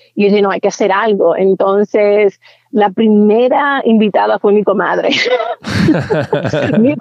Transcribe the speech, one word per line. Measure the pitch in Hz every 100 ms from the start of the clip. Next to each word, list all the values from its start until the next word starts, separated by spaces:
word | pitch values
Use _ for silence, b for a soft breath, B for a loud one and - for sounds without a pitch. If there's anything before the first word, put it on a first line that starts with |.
| B -
y |
yo | 202
dije, | 208
"No, | 196
hay | 185
que | 196
hacer | - 208
algo". | 190 220 202 175 -
Entonces, | 190 190 196 196 208 214 208 202 202 - b b b
la | 233 208
primera | 190 220 208 208 220 247 285 285 277
invitada | - 220 214 208 208 214
fue | 208
mi | 208
comadre. | 202 185 175 180 -
<laughs> | - 480 494 - - - - - 247 135 160 127 143 - 156 - 208
Mi, | 240 302